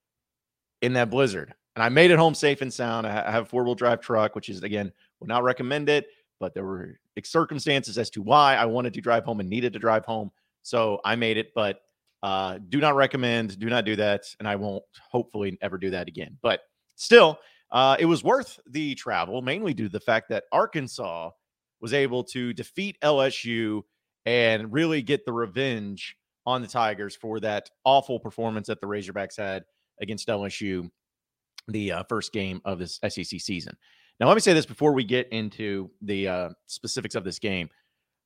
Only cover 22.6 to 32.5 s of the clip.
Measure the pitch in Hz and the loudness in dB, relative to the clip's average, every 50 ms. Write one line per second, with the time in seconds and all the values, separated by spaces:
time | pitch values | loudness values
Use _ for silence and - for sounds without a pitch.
22.6 | 113 - - - 196 - - - 147 151 147 139 135 135 - - - 117 117 113 | -10 -10 -8 -6 -6 -6 -4 0 2 2 4 4 2 2 0 -2 -4 -4 -2 -2
23.6 | 113 107 107 104 - _ _ _ _ _ _ _ - 113 120 120 117 113 113 107 | -2 -2 -2 -4 -6 _ _ _ _ _ _ _ -2 0 2 4 4 4 2 0
24.6 | 110 107 110 151 165 160 160 147 113 127 143 - - 131 117 117 117 101 87 127 | -2 -2 -2 0 0 2 0 -2 0 -2 -2 -2 -2 -4 -4 -4 -4 -4 -2 -2
25.6 | 139 135 117 110 104 101 98 - - - - _ _ _ _ _ - 120 127 127 | -2 -2 -2 -4 -6 -8 -10 -12 -14 -16 -18 _ _ _ _ _ -4 -2 -2 -2
26.6 | 120 101 - 120 113 107 104 98 104 101 - - - 110 110 107 104 107 104 101 | -4 -4 -2 0 0 0 0 -4 -8 -10 -12 -10 -10 -8 -6 -4 -4 -4 -4 -4
27.6 | - - _ _ - 131 139 139 - - 123 113 - 107 - - 113 113 107 107 | -6 -10 _ _ 2 4 4 4 4 0 -4 -6 -8 -8 -8 -6 -4 -4 -4 -4
28.6 | 101 - 110 - 98 101 104 104 92 95 95 101 98 95 - - 104 98 95 95 | -6 -6 -6 -6 -6 -6 -6 -6 -8 -8 -6 -6 -8 -8 -8 -8 -6 -6 -6 -8
29.6 | - _ _ _ _ _ _ - - 95 110 98 - - 110 101 101 95 - - | -10 _ _ _ _ _ _ -12 -10 -10 -10 -8 -4 -4 -4 -4 -4 -6 -8 -6
30.6 | 107 98 95 90 87 87 - _ _ _ _ _ _ _ _ _ _ _ _ - | -6 -4 -4 -4 -6 -8 -14 _ _ _ _ _ _ _ _ _ _ _ _ -18
31.6 | - - 107 110 101 95 85 87 - - 123 107 - - - 107 95 92 | -12 -8 -6 -4 -4 -4 -4 -6 -4 -4 -4 -6 -4 -4 -4 -4 -4 -4